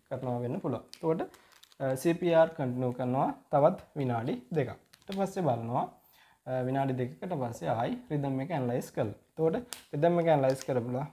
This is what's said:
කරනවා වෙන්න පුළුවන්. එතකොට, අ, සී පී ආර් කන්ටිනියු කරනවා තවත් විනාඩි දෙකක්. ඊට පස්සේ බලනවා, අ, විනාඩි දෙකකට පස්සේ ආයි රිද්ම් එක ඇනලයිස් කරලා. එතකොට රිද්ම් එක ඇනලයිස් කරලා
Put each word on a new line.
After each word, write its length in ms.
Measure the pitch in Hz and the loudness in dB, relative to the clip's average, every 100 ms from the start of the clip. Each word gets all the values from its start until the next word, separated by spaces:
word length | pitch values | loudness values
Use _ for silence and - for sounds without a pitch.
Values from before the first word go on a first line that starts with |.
කරනවා 360 | - 127 127 120 | -10 -6 -4 -4
වෙන්න 200 | 120 170 | -4 -4
පුළුවන්. 240 | 165 117 - | -4 -6 -8
එතකොට, 360 | - 165 170 370 - _ - - - | -4 -2 0 -4 -12 _ -20 -20 -6
අ, 140 | 135 | -2
සී 180 | 135 170 | 0 0
පී 220 | 170 175 | 2 4
ආර් 140 | 160 160 | 6 6
කන්ටිනියු 440 | 165 127 123 127 | 2 -2 0 -2
කරනවා 360 | 120 127 131 165 - _ | 0 0 0 0 -2 _
තවත් 300 | 147 151 196 - 151 | 6 6 4 -6 -4
විනාඩි 380 | 131 117 123 247 - | -2 -2 -2 -6 -4
දෙකක්. 180 | 156 117 - _ - | -2 -2 -6 _ -20
ඊට 200 | - 196 | -8 -4
පස්සේ 260 | 190 196 | -2 0
බලනවා, 420 | 156 117 113 131 208 - _ _ _ _ - | 0 0 -2 -2 -4 -8 _ _ _ _ -6
අ, 160 | 127 | -2
විනාඩි 300 | 127 135 135 | 0 0 0
දෙකකට 420 | 127 123 - 190 | 0 -4 -6 -6
පස්සේ 340 | 160 120 117 165 | -4 -4 -4 -2
ආයි 260 | 117 127 247 - | 0 -2 -4 -4
රිද්ම් 320 | 147 139 131 | -2 -2 -2
එක 100 | 139 | -2
ඇනලයිස් 400 | 160 123 127 - | -2 -2 -2 -4
කරලා. 280 | - 113 101 | -4 -4 -6
එතකොට 340 | _ - 160 220 247 - - | _ -2 0 0 -4 -12 -8
රිද්ම් 320 | 147 170 170 | 0 2 4
එක 60 | 165 | 4
ඇනලයිස් 380 | 147 131 131 | 4 4 2
කරලා 420 | - 127 117 127 147 | 0 -2 -2 -4 -6